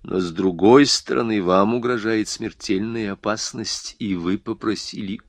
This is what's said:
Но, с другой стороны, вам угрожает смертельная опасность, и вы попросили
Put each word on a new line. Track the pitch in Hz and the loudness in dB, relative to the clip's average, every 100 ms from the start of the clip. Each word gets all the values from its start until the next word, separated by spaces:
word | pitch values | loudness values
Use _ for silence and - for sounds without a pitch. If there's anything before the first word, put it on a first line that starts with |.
Но, | - 92 | -2 -2
с | 90 | -2
другой | 80 95 85 98 131 139 | 0 -2 4 8 8 8
стороны, | - - - 117 107 | 2 -2 -2 0 0
вам | 90 92 104 | 4 4 4
угрожает | 123 120 120 107 110 104 | 0 -2 -2 -2 -2 -2
смертельная | - 110 - - 95 110 113 104 | -6 -8 -10 -4 -2 -2 -4 -6
опасность, | 98 104 110 - 123 107 - - - | -4 -4 -4 -6 -8 -8 -8 -10 -8
и | 104 90 | -4 -2
вы | 85 98 | -2 -4
попросили | - 107 110 98 - - 98 101 | -4 -4 -4 -4 -6 -10 -8 -10